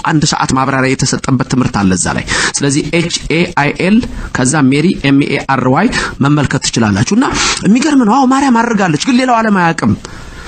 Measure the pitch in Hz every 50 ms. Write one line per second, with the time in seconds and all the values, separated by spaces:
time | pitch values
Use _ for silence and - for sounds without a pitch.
0 | - - 160 151 151 - - - - 147 131 131 131 131 135 135 127 131 131 -
1 | - - - - - - 135 123 135 - - 127 127 117 - 107 101 95 92 90
2 | - 82 69 64 62 - - - - - - - 135 143 135 151 - 151 - 170
3 | 165 170 - - - - 147 165 175 - - - 143 147 - - 156 180 208 226
4 | 247 - - - - - - - 127 127 147 156 139 127 139 147 151 190 - -
5 | - 139 139 139 143 - - 135 - - 135 127 127 127 131 156 196 247 - -
6 | - - - - 131 139 147 151 143 - - 135 - - - 135 113 104 101 95
7 | 131 - 202 220 277 330 339 - - - - - - 180 208 269 - 320 294 269
8 | 247 202 220 277 269 247 269 269 285 277 240 226 233 240 233 196 202 180 147 143
9 | - - 254 247 262 254 240 226 226 220 202 190 175 165 165 165 - 117 104 -
10 | - - - - - - - - -